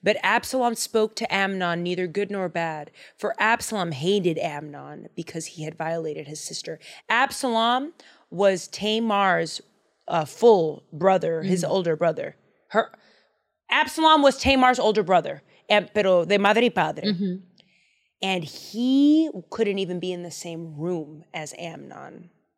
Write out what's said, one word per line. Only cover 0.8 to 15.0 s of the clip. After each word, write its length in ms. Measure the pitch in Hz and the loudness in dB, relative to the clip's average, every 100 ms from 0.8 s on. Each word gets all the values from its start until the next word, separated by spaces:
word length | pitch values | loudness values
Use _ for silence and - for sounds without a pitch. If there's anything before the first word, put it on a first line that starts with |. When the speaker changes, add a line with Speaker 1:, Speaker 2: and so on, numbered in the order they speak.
| - 226 214 - | -2 0 0 -2
Speaker 1:
to 140 | 226 | -4
Amnon, 520 | 190 190 190 180 170 | -2 0 -2 -2 -2
neither 240 | 175 180 185 | -2 -4 -4
good 240 | 160 202 | -4 -4
nor 180 | 202 185 | -4 -4
bad, 400 | 170 165 156 147 _ - _ | -4 -4 -6 -12 _ -20 _
for 160 | 208 - | -6 0
Absalom 540 | 214 233 - 214 175 | 2 2 -2 -4 -4
hated 480 | 143 165 202 175 165 | -4 0 0 0 -2
Amnon 720 | - 147 151 143 143 147 - - | -4 -6 -12 -16 -16 -18 -18 -14
because 300 | 165 165 160 | -12 -10 -12
he 180 | - | -10
had 120 | 156 165 | -12 -8
violated 500 | 160 170 160 151 143 | -6 -4 -6 -8 -12
his 160 | 151 | -12
sister." 360 | - - - 160 - - _ | -12 -12 -12 -14 -16 -20 _
Absalom 880 | 226 269 - 262 226 226 254 285 - - _ _ | 0 0 0 -2 0 2 0 -2 -12 -20 _ _
was 360 | 170 196 185 - | 2 2 2 -4
Tamar's, 920 | - 208 220 226 202 196 170 165 - - _ _ _ - | -6 -2 0 0 2 2 2 -2 -8 -14 _ _ _ -4
uh, 180 | 165 151 | -4 -4
full 580 | - 233 208 160 147 _ | 4 6 6 4 -4 _
brother, 520 | 151 180 190 165 165 | 0 2 2 2 -2
his 200 | 190 185 | 0 0
Speaker 2:
Mm. 60 | 175 | 2
Speaker 1:
older 260 | 190 170 156 | 0 0 0
brother. 400 | 170 156 151 - _ _ _ | 0 0 -8 -12 _ _ _
Her, 220 | 208 - - _ _ _ _ _ _ _ | -2 -2 -6 _ _ _ _ _ _ _
Absalom 540 | 254 302 - 320 311 | 0 0 2 6 8
was 160 | 277 269 | 6 4
Tamar's 400 | - 269 254 254 | 2 4 4 4
older 240 | 214 214 | 2 2